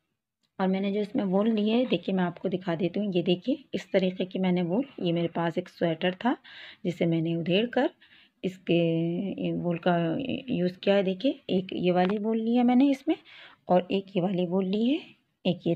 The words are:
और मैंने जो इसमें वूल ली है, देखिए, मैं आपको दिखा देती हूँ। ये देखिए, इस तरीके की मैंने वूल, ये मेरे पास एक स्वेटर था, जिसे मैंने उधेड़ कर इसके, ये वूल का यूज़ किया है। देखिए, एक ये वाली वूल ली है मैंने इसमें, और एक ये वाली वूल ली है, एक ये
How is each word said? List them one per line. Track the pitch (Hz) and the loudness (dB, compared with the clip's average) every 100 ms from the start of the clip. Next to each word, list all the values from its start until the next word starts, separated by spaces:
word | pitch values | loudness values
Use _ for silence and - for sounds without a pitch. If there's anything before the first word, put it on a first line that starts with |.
| _ _ _ _ _ _ | _ _ _ _ _ _
और | 190 | 0
मैंने | 190 202 | 0 0
जो | 202 | -2
इसमें | 208 - | -2 -2
वूल | 202 190 220 | 0 2 2
ली | 220 208 | 2 2
है, | 226 254 | 2 2
देखिए, | 190 - 190 | 0 0 0
मैं | |
आपको | 175 175 190 | 0 -2 -4
दिखा | 180 185 165 | -4 -4 -2
देती | 175 185 | -2 -2
हूँ। | 208 | -2
ये | 180 | -2
देखिए, | 170 180 240 302 - | 2 0 0 -6 -4
इस | 196 - | -10 -2
तरीके | 196 185 185 185 | 0 0 -2 -6
की | 185 | -2
मैंने | 185 180 | 0 2
वूल, | 175 190 285 - | 0 -2 -4 -4
ये | 180 | -2
मेरे | 170 170 | 0 0
पास | 170 170 165 | -2 -2 -2
एक | 175 | -8
स्वेटर | - 175 160 180 185 | -4 -2 0 -2 -2
था, | 233 311 - - - - - | -2 -2 -6 -20 -20 -8 -6
जिसे | 165 175 | -2 0
मैंने | 165 165 165 | 2 0 -2
उधेड़ | 165 180 240 | 0 0 2
कर | 247 294 - _ - _ _ | 0 -2 -4 _ -20 _ _
इसके, | 185 185 - 170 170 165 170 175 190 - | -8 -8 0 2 4 2 0 -2 -4 -4
ये | 180 | -4
वूल | 170 170 170 | -2 -2 -2
का | 180 175 165 160 165 - - | 0 2 0 -2 -4 -6 -4
यूज़ | 175 180 180 | -2 -2 -2
किया | - 196 | 0 2
है। | |
देखिए, | 190 185 262 330 - | 2 0 -2 -2 -2
एक | 185 190 - | -2 -2 -2
ये | 175 | 2
वाली | 175 180 208 | 2 2 0
वूल | 208 226 | -2 -2
ली | 226 240 | 0 2
है | |
मैंने | 240 247 285 | 4 6 4
इसमें, | 269 - 339 - - - - - | 2 -2 -4 -6 -20 -20 -20 2
और | 185 180 | 2 2
एक | 196 196 196 | -4 -2 -2
ये | |
वाली | 175 185 180 | 0 0 0
वूल | 185 190 | 0 0
ली | 208 233 | 0 0
है, | 311 - - _ _ 190 | 0 -4 -20 _ _ -4
एक | 175 | -2
ये | - | -2